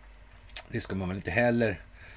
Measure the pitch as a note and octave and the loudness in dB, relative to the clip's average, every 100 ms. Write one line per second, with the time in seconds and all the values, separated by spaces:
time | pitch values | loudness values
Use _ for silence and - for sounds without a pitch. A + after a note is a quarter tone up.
0 | - - - - - - - A2+ - F#2+ | -20 -20 -20 -20 -4 -4 -2 -4 -2 -2
1 | F#2 F#2+ F2+ F2+ A#2+ A#2+ A2+ F2+ - - | -2 -4 -2 2 4 4 2 0 -8 -20
2 | - | -20